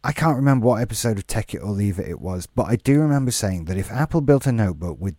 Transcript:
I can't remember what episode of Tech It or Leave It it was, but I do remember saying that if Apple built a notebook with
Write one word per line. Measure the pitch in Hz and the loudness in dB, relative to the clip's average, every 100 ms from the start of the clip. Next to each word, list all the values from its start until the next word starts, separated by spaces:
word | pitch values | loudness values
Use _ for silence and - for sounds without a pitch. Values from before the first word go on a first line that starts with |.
| - | -8
I | |
can't | - 160 135 | -2 0 2
remember | 139 131 117 | 4 4 4
what | 113 | 2
episode | 117 107 120 104 | 0 -2 -2 -2
of | - | -2
Tech | 113 101 - | -6 -4 -8
It | |
or | 101 | -4
Leave | 98 104 90 | -2 0 -2
It | 92 | -6
it | 85 | -8
was, | 92 90 - | -6 -8 -6
but | - - | -4 0
I | 117 | 0
do | - 143 | 2 2
remember | 156 143 127 | 4 2 0
saying | - 101 92 82 | -2 -2 -2 -4
that | 92 | -4
if | 95 | -4
Apple | 113 151 170 | -2 0 0
built | 143 143 139 | 4 4 4
a | |
notebook | 117 101 78 87 82 | 2 0 -2 -8 -6
with | 95 | -8